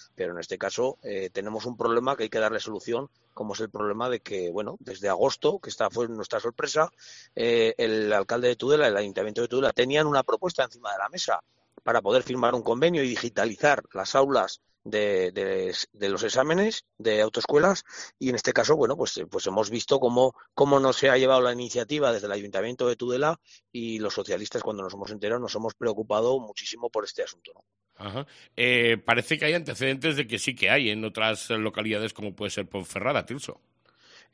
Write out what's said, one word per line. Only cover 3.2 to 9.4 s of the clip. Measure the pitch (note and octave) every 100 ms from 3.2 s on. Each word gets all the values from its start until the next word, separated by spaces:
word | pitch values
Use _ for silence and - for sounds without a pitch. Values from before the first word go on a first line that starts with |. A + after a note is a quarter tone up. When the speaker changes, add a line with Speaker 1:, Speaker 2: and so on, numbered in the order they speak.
| _
Speaker 1:
como | - A2
es | G2
el | A2
problema | G#2 G#2 G#2 B2
de | A#2+
que, | - G2 F2
bueno, | F2+ G2+ G3+
desde | - F#2+ G2
agosto, | F#2 C3 - D3 G3
que | -
esta | - G#2+
fue | A2+ A#2
nuestra | A2+ G2 G#2+
sorpresa, | A#2 - D3 D3 E3 - - - -
eh, | - A#2 A#2 A2+ A2+
el | A#2 A2 G#2+
alcalde | G#2 G2 A#2 B2
de |
Tudela, | A#2+ B2+ D3+ C3
el | G2+
ayuntamiento | G#2 F#2+ G#2+ G#2+